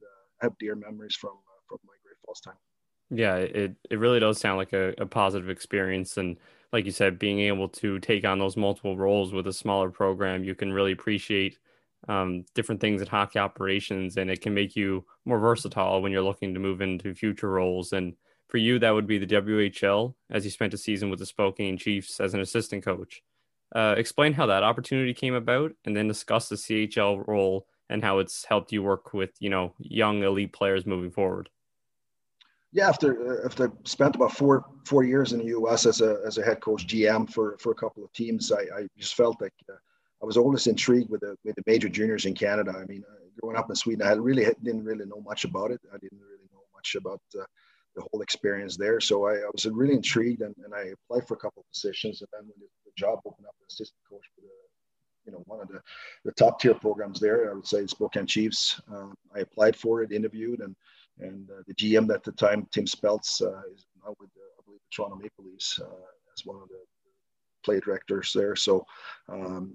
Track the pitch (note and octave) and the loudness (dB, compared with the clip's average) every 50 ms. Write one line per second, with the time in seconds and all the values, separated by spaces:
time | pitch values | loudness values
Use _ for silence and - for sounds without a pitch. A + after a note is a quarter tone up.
0 | G#2+ G2+ _ _ _ _ _ - A#2+ A#2 - - A2 G#2+ G#2 G#2 G#2 G#2+ G#2+ G#2+ | -20 -20 _ _ _ _ _ -6 -6 -6 -6 -6 -8 -10 -10 -10 -12 -14 -16 -16
1 | G#2+ G2+ - - - G2+ G2 G2 _ _ _ _ _ - - - _ _ _ _ | -12 -12 -10 -10 -10 -14 -16 _ _ _ _ _ _ -20 -20 -20 _ _ _ _
2 | _ _ - _ _ - - - - F#2+ F#2 _ _ _ _ _ _ _ _ _ | _ _ -20 _ _ -18 -18 -18 -18 -20 -20 _ _ _ _ _ _ _ _ _
3 | _ - B2+ A2+ A2 G2 F2+ F2+ F#2 - - G#2 G2+ F#2 - - - - A2 G#2 | _ -6 -2 0 2 2 2 0 -2 -2 -2 -4 -4 -4 -6 -10 -8 -6 -2 2
4 | A#2 B2 B2 A#2 A2 A2 G#2+ - - G#2 F#2+ F#2+ F#2+ - - F#2+ F#2+ F#2+ - - | 4 4 4 6 4 4 2 2 0 0 0 -2 -2 -2 -2 0 0 -2 -2 -6
5 | G#2+ G2 - A2+ G2+ F#2+ G2 F#2+ F2+ F#2 F2+ - - - G#2 G2+ F#2+ F#2+ F#2+ F#2+ | -8 -4 0 2 2 2 0 -2 -4 -6 -8 -10 -8 -4 -2 -2 0 0 -2 -4
6 | F#2 - - G2+ F#2 F2 E2+ - _ - _ _ _ _ - A2+ F#2 G2 F#2 - | -4 -6 -6 -6 -4 -6 -6 -10 _ -20 _ _ _ _ -2 -2 -2 -2 0 0
7 | G2+ F#2+ F2+ F2 G#2 G2+ G2+ G2+ G2+ G#2 G2+ F#2+ G2 F#2+ - - - G#2 G2 F2+ | 2 2 2 0 -2 0 0 2 0 0 0 0 -2 -4 -4 -4 -4 -4 -4 -2
8 | - - A2+ G2+ G2 G2 F#2+ G2 G2 G2 F#2+ A2 G2+ G2+ G2 - - G2 F#2 F#2+ | 0 0 0 2 2 2 2 2 0 0 0 0 0 0 0 -2 -4 -6 -2 0
9 | F#2+ G2 G2+ G2+ F#2+ F#2 G2 F#2+ F2+ F#2+ F#2 - - G#2 G2 G2 F#2+ F#2 - - | 2 4 4 4 2 0 -2 -4 -4 -4 -6 -4 -2 0 0 0 0 -2 -2 0
10 | G2+ F#2+ F#2+ F#2 G2 F#2+ F#2 F#2 F#2+ F#2+ F#2 - G2+ G2 F#2+ G2 G2 G2 F2+ - | 0 0 0 0 -2 -2 -2 -2 -4 -6 -6 -4 -4 -2 0 0 2 0 0 -2
11 | - A2 G#2+ G2 - - G#2 G2 G2 F#2 - _ _ _ _ _ _ _ _ _ | -2 -2 -2 -2 -2 0 0 0 0 0 -4 _ _ _ _ _ _ _ _ _
12 | - - G#2 F#2+ F#2 F#2 F2+ F2+ F2+ - - A#2 A2 - A2 G2 A2+ G#2+ G#2 F#2+ | -6 -2 -2 0 0 -2 -4 -6 -8 -6 -4 -4 -2 -2 -2 0 0 0 0 0
13 | G2 - A2 G2+ G2+ - - G#2+ G2+ G2 - - G2 F#2+ G2 G2+ - - G2+ F#2+ | -2 0 0 0 0 2 0 0 0 0 -2 -2 -2 0 0 0 -2 -4 -4 -4
14 | F#2+ F2+ F#2+ G2 F#2+ F#2 F#2+ - - G#2+ G2+ G2 G#2+ G#2 - A2 G2 G2 F#2+ F#2 | -4 -4 -2 -2 -2 -2 -2 -2 -2 -2 0 0 0 0 -2 -2 -2 0 -2 -4
15 | - _ _ _ - B2 B2 G#2+ A2 A#2 A#2 - - - - G#2 F#2 F#2+ F#2+ F#2+ | -6 _ _ _ -2 0 2 4 4 4 4 2 -2 -4 -2 0 0 2 2 2
16 | F#2+ G2 F#2+ F#2+ F#2+ G2 G2 - G2+ F#2+ F#2 F#2 G2 G2 F#2 F#2 G2 F#2+ F#2 E2+ | 0 0 0 2 2 0 0 -2 -4 -4 -4 -2 -2 -2 -2 -2 -2 -2 -2 -4
17 | - G2 F2+ - A2 G#2+ G2+ - - G2 F#2+ F#2 F#2 F#2 F2+ F#2 F2 - G2 F#2+ | -6 -8 -6 -4 -2 -4 -2 -2 -2 -2 0 2 2 0 0 -2 -4 -4 -2 -2
18 | F2+ F2 F2 _ _ _ _ _ _ - - A#2 A2 A#2 B2 A#2 A#2 A2+ G#2+ G#2+ | -2 -4 -6 _ _ _ _ _ _ -4 0 2 4 4 4 4 4 4 4 4
19 | G#2+ G#2 G#2+ G2+ G2 F2+ G#2+ G#2 G2 G#2+ G#2+ G#2+ G#2 G2 - - G#2 G2 G2+ G#2 | 2 2 0 0 2 4 2 2 4 4 2 2 2 2 0 0 2 4 4 2
20 | A#2 B2+ - _ _ - - G#2+ G2+ G2+ - - A2 F#2+ G#2 G2+ - A2 G#2 G2 | 2 -2 -4 _ _ -6 -4 -4 -4 -4 -2 -2 -2 -2 -2 -4 -4 -4 -2 -2
21 | G#2 G2 F#2+ F2+ F#2+ - - - G2+ G2 F#2+ - G#2 F#2+ F#2 F2+ - G#2+ G#2 G2 | -2 -4 -4 -4 -8 -6 -2 0 0 0 0 -2 -4 -4 -4 -4 -2 -2 -2 -2
22 | F#2+ - - - G2+ F#2+ G2 G2 F#2+ - - A#2 G#2 - G#2+ G2 - G2 F2+ F#2 | -4 -6 -6 -4 -4 -2 -2 -4 -4 -2 -2 -2 -2 -4 -6 -6 -4 -4 -4 -4
23 | F2+ - - - _ _ _ _ _ _ _ _ _ _ - A2+ A2 G#2+ G2+ A2 | -8 -14 -18 -20 _ _ _ _ _ _ _ _ _ _ -2 2 2 4 4 2
24 | A#2 - - - D3 D#3 C#3+ B2+ B2+ A2 F#2+ G2 G#2 A2 A#2+ B2+ A#2+ - C#3 C3 | 0 0 2 2 4 4 4 2 2 2 4 4 4 2 2 0 -2 -2 -2 0
25 | C3 B2 B2 - C3+ B2+ B2+ A#2+ A2+ B2 B2 C3+ D3+ D#3 - _ - G#2+ G#2 G#2 | 0 -2 -2 -2 -2 -2 -2 -2 0 0 0 0 0 -2 -6 _ -6 -4 -2 0
26 | G#2+ G#2+ G#2+ - - - A2 A#2 - - G#2 - - - A2 G#2+ A2 G#2+ - A#2 | 0 0 -2 -4 -2 -2 0 0 0 -4 -8 -8 -4 -2 -2 0 -2 0 0 2
27 | G2+ G2+ G2+ G2 - - G#2+ G2+ G2 F#2+ F#2+ F#2+ - _ _ _ _ - - G#2+ | 2 2 2 0 -2 0 2 2 2 2 2 -2 -4 _ _ _ _ -8 -4 -2
28 | A2 G2+ F#2+ F#2+ F#2+ - - - - - A2 G2+ G2 - G#2+ G#2 G2 G2 F#2+ F#2 | 0 2 2 2 0 -2 -6 -8 -2 0 0 0 0 -2 -2 -2 0 0 0 -2
29 | - - - G2 F#2+ - - _ - G2+ G2 F#2 F2+ F2 - - - - A2 A2 | -4 -6 -4 -4 -4 -4 -6 _ -4 -2 -2 -2 -2 -4 -6 -12 -14 -4 0 2
30 | A2 G#2+ G#2 G#2 G2 G2 G2 G2 G2+ F#2+ - - G2+ G2 F#2+ F#2+ F2+ G2+ F#2 F2+ | 2 2 2 2 2 2 2 0 -2 -4 -2 0 0 2 2 0 0 -2 -4 -4
31 | F2+ F2 - G#2 G2 F#2 F#2 F#2+ F#2 - _ _ _ _ _ _ _ _ _ _ | -4 -4 -2 0 0 0 0 -4 -8 -12 _ _ _ _ _ _ _ _ _ _
32 | _ _ _ _ _ _ _ _ _ _ _ _ _ _ - G3 G3 F#3 C#3 - | _ _ _ _ _ _ _ _ _ _ _ _ _ _ 2 4 6 6 6 6
33 | D3+ C#3 B2 A2+ A#2+ B2+ B2+ A2 A#2+ B2 - C3 B2+ A2 - - - - - - | 4 2 2 2 0 -2 -2 -2 -4 -4 0 0 0 0 0 -6 -10 -6 2 4
34 | C#3 C#3+ B2+ B2 B2 A2 - - C#3+ C#3 C3+ C3 - - - - - - C#3+ C#3 | 4 4 6 4 2 2 4 4 6 6 6 4 2 -4 -14 -18 -2 4 6 6
35 | B2+ B2 C3 C#3 C3 A2 A#2+ A#2 A2+ A#2 A#2+ A2+ A2+ A#2 A#2 A2+ - A#2 G#2+ A#2 | 6 6 4 4 4 2 0 -2 -2 -2 0 0 2 2 4 6 6 6 6 6
36 | A2 A2 G#2 G2+ G#2 G#2+ G#2 A2 G2+ A2+ G#2+ - - A2 G#2+ G#2 F2 - A2+ A2 | 6 4 4 2 -2 -4 -2 0 2 2 2 2 0 -2 -2 -2 -2 -2 2 4
37 | G#2+ G#2 A2 A2 A2 A2 - A#2 A2 G#2 G2+ - - A#2 A2 - A2 - - G#2 | 4 6 4 4 0 0 0 0 0 0 -2 -2 -2 -2 -2 0 -4 -6 -6 -10
38 | G2+ - - - A#2 A2+ A2+ G#2 - - A2 G2+ G2 E2 F#2+ G#2 G#2 F#2+ - G#2 | -16 -12 -8 -6 -4 -4 -2 -2 0 0 0 0 -2 -4 -6 -8 -10 -10 -12 -12
39 | G#2 - - - A#2+ A#2 A2 - G#2 F#2+ - _ _ - F#2+ - _ _ _ _ | -10 -2 2 4 4 4 2 0 -6 -10 -10 _ _ -20 -20 -20 _ _ _ _
40 | _ _ _ _ G#2+ A2 G#2+ A#2+ A#2+ C#3 C#3 A#2+ - A#2 G#2+ - - B2+ A#2+ B2 | _ _ _ _ -6 2 4 6 6 6 4 4 4 2 2 4 4 4 4 4
41 | A#2 G#2+ G#2+ G2 G#2 G2+ G2 - - G#2+ G#2 - - A2 A2+ A#2+ A2 F#2+ - G#2+ | 4 2 -4 -6 -6 -8 -10 -8 -8 -8 -8 -2 2 4 4 4 4 0 -2 0
42 | G#2+ A2 G#2+ F#2+ F#2+ F#2+ F#2 - G#2 G2+ G#2 G#2+ G2 G2 F#2 F#2+ F#2 F#2+ G2+ G2+ | 0 0 0 -2 -2 -4 -2 0 0 0 2 0 0 -2 -6 -8 -12 -12 -14 -16
43 | - - - - - - _ - A2+ A2+ A2+ A#2 A2+ - G2 - - A#2 A2+ G#2+ | -16 -18 -20 -20 -20 -20 _ -10 -8 -4 -4 -4 -4 -4 -6 -4 -2 -2 -2 2
44 | G2+ G2+ G#2+ A2 A#2 B2+ C3+ B2+ G#2+ A#2 A2 - A2+ A#2+ A2+ A2 G#2+ A2 A2 G#2+ | 4 4 4 4 4 4 4 4 4 4 2 2 -2 -4 -4 -4 -4 -6 -6 -8
45 | G2+ G2+ G#2 G#2+ G#2 G2 G#2+ - - F#2 F2 F#2+ G#2 A2+ B2 A#2 _ _ G2+ G2 | -8 -12 -14 -14 -12 -10 -8 -6 -6 -4 -4 -4 -4 -4 -4 -6 _ _ -18 -18
46 | G2 F#2 G2+ G2+ G2+ G2+ G2+ F#2+ F#2+ _ _ F#2+ _ _ _ - - - - G2 | -18 -20 -20 -20 -20 -20 -20 -20 _ _ _ _ _ _ _ -12 -10 -8 -8 -6
47 | F#2+ F#2 G2 F#2+ _ _ - G2 F#2+ - _ _ _ _ _ _ _ _ _ F#2 | -8 -8 -10 -12 _ _ -14 -14 -14 -16 _ _ _ _ _ _ _ _ _ -16
48 | - - - G#2+ G2+ - - - - G2+ G2+ G2 G2+ F#2 F2+ F2+ G2+ G#2+ A2+ A2 | -10 -8 -8 -8 -6 -6 -6 -2 -2 -2 -2 -4 -6 -8 -6 -2 0 0 2 2
49 | - - G#2 G2+ G2+ G#2 G#2+ G2+ G#2 G#2 G#2 - - A2+ A2 A2+ C3+ C#3+ C#3 A#2 | 2 2 2 2 2 2 0 0 -2 -6 -6 -4 -4 -2 0 2 4 4 4 2
50 | F#2+ - - A#2 A#2 A#2+ A#2+ A2+ G#2+ G#2 G#2 - - G#2 G#2 G#2 G2 F#2 F#2+ - | 2 2 2 2 2 2 0 -2 -6 -8 -10 -14 -16 -12 -10 -8 -8 -10 -12 -14
51 | _ - A#2+ B2 A#2+ - A2 - - G#2 - G2 - _ - - - G2+ F#2 - | _ -4 -2 -2 -2 -2 -6 -6 -8 -10 -10 -14 -18 _ -10 -8 -6 -6 -6 -6
52 | - G#2+ G2 - G2+ - - G#2+ G#2+ G#2+ - G2+ G2+ - _ _ _ - _ F#2+ | -6 -8 -8 -10 -14 -16 -16 -18 -18 -20 -20 -20 -20 -20 _ _ _ -20 _ -4
53 | G2 G#2+ A2+ - - G2+ - - G2+ G2+ - _ _ - - - G#2+ - _ _ | -2 -2 -2 -2 -6 -12 -18 -18 -20 -20 -20 _ _ -18 -16 -14 -14 -16 _ _
54 | _ _ G2+ G2+ - _ _ _ - - A#4+ A#4+ A#4 _ _ _ _ _ _ _ | _ _ -20 -20 -20 _ _ _ -20 -20 -20 -20 _ _ _ _ _ _ _ _
55 | _ _ _ _ _ A3+ G2 F2 F2 - A2+ G#2+ G2 F#2+ F#2+ F#2+ - - - - | _ _ _ _ _ -20 -18 -18 -16 -14 -14 -14 -14 -14 -16 -18 -18 -18 -18 -18
56 | - - - - - G#2+ - - A#2 A#2 - - - B2 G#2+ - - G#2+ G2+ G#2 | -18 -18 -18 -10 -8 -4 4 6 6 6 8 6 6 6 6 6 2 0 -2 -2
57 | G#2 G2 F#2 F2+ G#2+ G#2+ A2+ A#2+ A2+ G#2 G2 G2 F#2+ - G#2+ G#2 G2+ F#2 - - | -4 -8 -2 0 2 2 4 4 2 0 -2 -6 -4 -2 -2 -2 -2 -4 -4 -4
58 | G#2+ F#2+ - G2+ F#2+ - - A2 G#2+ A2 - - - - - - - - G#2 G2+ | -4 -2 -2 -2 -2 0 0 0 0 0 0 -2 -2 -2 -2 -4 -8 -14 -16 -14
59 | G2 G2 G2+ - _ _ - G2+ F#2 - _ A2 G#2+ A2 A2+ - - A2+ A2+ A#2 | -14 -16 -18 -20 _ _ -8 -6 -6 -4 _ 4 6 6 4 4 2 0 2 2
60 | A2 G#2 G#2 G#2+ A2 G#2+ A2 A2 A2 A#2+ A#2+ A2 G2+ F#2+ F#2+ - _ _ _ _ | 0 -2 -2 -4 -4 -4 -6 -6 -6 -6 -6 -6 -8 -12 -14 -18 _ _ _ _
61 | _ _ _ - F#2+ F#2+ F#2+ G2 G2 F#2+ G2 F#2+ - G2 F#2+ - G#2+ G#2+ A2 A2 | _ _ _ -16 -16 -14 -14 -16 -18 -18 -20 -18 -18 -10 -6 -4 2 4 4 4
62 | A2 G#2+ G#2 F#2+ - G#2+ - - G#2+ G2+ G#2 G#2+ F#2+ - - A2 G2+ - - - | 4 4 0 -2 -4 -10 0 2 2 4 4 2 -2 -4 -4 -4 -4 -4 -4 -2
63 | - G#2 G#2+ G#2+ - - - - G2+ F#2+ F#2+ F#2+ G2 F#2 G2 G2+ _ _ _ F#2+ | 0 0 0 0 -2 -4 -4 -2 -2 -4 -4 -8 -14 -18 -20 -20 _ _ _ _
64 | G2+ G#2+ G#2 - G2+ F#2+ _ F#2+ G2 F#2+ _ _ _ G2+ G2+ G2+ _ _ - - | -16 -16 -16 -16 -20 _ _ -20 -20 -20 _ _ _ -20 -20 -20 _ _ -10 -8
65 | G#2 G2+ G2 G2 G2+ G#2+ - - G2 F#2 F#2 G2 - - - G2 F#2 F#2 F#2 F#2 | -8 -8 -8 -12 -16 -18 -18 -20 -20 -20 -12 -8 -6 -6 -6 -8 -10 -12 -18 -20
66 | F#2 - _ _ _ _ _ - - F#2+ F#2+ G2 F#2+ F#2 F#2 F#2 - _ _ _ | -20 -20 _ _ _ _ _ -16 -16 -16 -16 -18 -18 -20 -20 -20 -20 _ _ _
67 | _ _ _ _ _ _ _ _ _ _ _ _ - G#2+ G#2 F#2+ - G2+ F#2+ - | _ _ _ _ _ _ _ _ _ _ _ _ -2 0 0 0 0 -2 -4 -4
68 | - - G2 F#2+ F2+ - - G#2 G2+ G#2 G2 - - G#2+ F#2+ F#2 - - - - | -4 -4 -4 -4 -4 -2 0 0 0 0 0 0 2 2 2 2 0 -4 -14 -18
69 | - - - - _ - F#2+ F#2+ F#2+ F#2 F#2 F#2 F#2+ F#2+ | -18 -18 -18 -18 _ -14 -12 -10 -10 -8 -8 -8 -10 -12